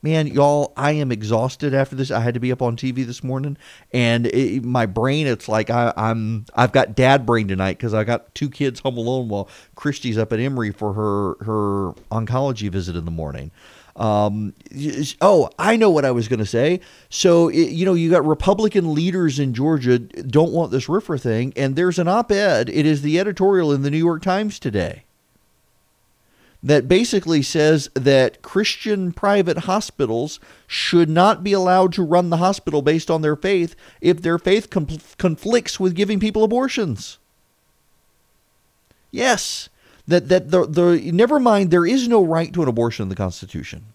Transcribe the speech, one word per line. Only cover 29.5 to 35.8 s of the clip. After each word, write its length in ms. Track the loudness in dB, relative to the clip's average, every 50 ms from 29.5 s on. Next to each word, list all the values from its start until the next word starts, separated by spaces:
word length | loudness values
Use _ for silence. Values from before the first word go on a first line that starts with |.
| -2 -4
hospitals 840 | -2 -2 -2 -2 -2 -6 -4 -4 -2 -2 0 -4 -4 -6 -8 -16 _ -20 -20 _ _
should 440 | _ -10 -6 -4 2 4 4 4 4
not 340 | 4 4 4 4 4 2 0
be 80 | 0 0
allowed 400 | 2 4 4 4 4 4 4 2
to 100 | -2 0
run 280 | 2 2 2 2 2
the 80 | 0 2
hospital 420 | 2 2 0 0 _ -2 -2 0
based 300 | 2 2 0 0 0 -2
on 100 | -2 0
their 160 | 0 0 -2
faith 400 | -2 -2 0 0 0 0 -2 -6 -14 -20 -20 _ _
if 220 | 2 2 2 2 0
their 160 | -2 -2 0
faith 320 | 2 2 0 0 0 -2
conf-, 440 | -4 -4 -4 -4 -8 -12 -12 _ -10 _
conflicts 600 | 0 0 0 0 -2 0 0 0 0 0 -8
with 160 | -2